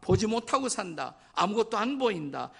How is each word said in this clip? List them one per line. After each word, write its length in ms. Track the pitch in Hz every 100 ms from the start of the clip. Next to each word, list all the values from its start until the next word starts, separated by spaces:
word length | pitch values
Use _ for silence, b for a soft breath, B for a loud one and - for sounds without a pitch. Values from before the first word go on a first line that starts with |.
보지 240 | - 190 214
못하고 420 | 226 233 277 254
산다. 480 | - 190 151 127 - B
아무것도 440 | - 180 214 220 220
안 220 | 233 277
보인다. 520 | 247 180 147 135 123